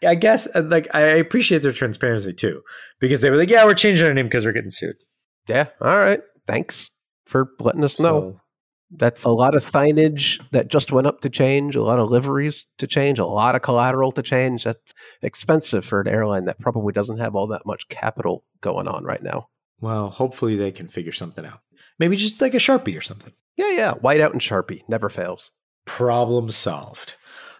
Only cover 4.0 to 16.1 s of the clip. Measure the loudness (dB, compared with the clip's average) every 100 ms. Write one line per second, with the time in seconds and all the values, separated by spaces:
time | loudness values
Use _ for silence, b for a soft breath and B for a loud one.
4 | 4 2 0 0 0 -2 -6 -8 -8 -10
5 | _ _ _ _ _ -2 -2 _ 0 4
6 | 4 2 -4 _ -6 -4 -4 -10 -12 _
7 | _ _ _ 0 0 _ -2 0 -2 0
8 | 0 0 -2 -12 _ _ _ _ _ 0
9 | 0 0 0 2 4 2 0 2 4 4
10 | 4 2 -4 -4 -2 -2 0 0 2 2
11 | 2 -2 -8 0 2 2 0 -2 0 2
12 | 2 2 2 -2 -2 -6 _ _ -4 0
13 | 0 0 0 0 2 0 0 2 2 2
14 | -2 -2 -2 0 0 -2 -6 -8 -12 -20
15 | B B -10 -10 0 0 2 -4 -2 -2
16 | 0